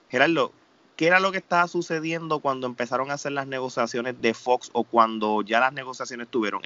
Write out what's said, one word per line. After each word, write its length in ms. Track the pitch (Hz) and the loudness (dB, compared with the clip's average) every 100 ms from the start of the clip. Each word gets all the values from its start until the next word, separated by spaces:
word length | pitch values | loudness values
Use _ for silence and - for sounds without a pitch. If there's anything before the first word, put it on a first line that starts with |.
| _ | _
Gerardo, 420 | 123 151 160 120 - _ _ _ - | 2 2 2 0 -4 _ _ _ 0
¿qué 100 | 160 | 4
era 140 | 185 | 4
lo 120 | 190 | 4
que 60 | 185 | -2
estaba 280 | - 175 175 | 0 0 2
sucediendo 720 | 175 170 165 160 165 165 151 | 0 -2 -4 -4 -4 -2 -2
cuando 260 | 143 131 127 | -2 -2 -4
empezaron 440 | 123 120 123 135 | -4 -4 -2 -2
a 40 | |
hacer 180 | 143 147 | -6 -4
las 140 | 139 135 | -4 -4
negociaciones 720 | 131 127 127 117 123 123 123 | -4 -4 -2 -2 -2 -4 -2
de 140 | 117 | 0
Fox 340 | 110 - 123 - | 0 2 0 0
o 100 | 120 | -4
cuando 560 | 110 117 113 110 107 107 | 2 4 4 4 0 0
ya 180 | 101 113 | 2 2
las 140 | 131 | 2
negociaciones 560 | 139 127 127 127 120 120 | -2 -10 -10 -10 -10 -4
tuvieron? 320 | 123 104 98 | -2 -2 -2